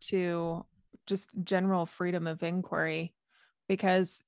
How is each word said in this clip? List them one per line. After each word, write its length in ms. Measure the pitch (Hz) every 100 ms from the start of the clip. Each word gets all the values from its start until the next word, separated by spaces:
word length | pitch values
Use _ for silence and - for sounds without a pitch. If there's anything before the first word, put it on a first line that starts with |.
| -
to 560 | 190 175 170 165 165 - _ _ - -
just 240 | 196 - -
general 420 | 170 185 190 185 165
freedom 400 | - 180 175 165
of 160 | 160
inquiry, 720 | 170 180 175 165 160 160 170 - _ _ _ _ -
because, 540 | 190 190 185 180 -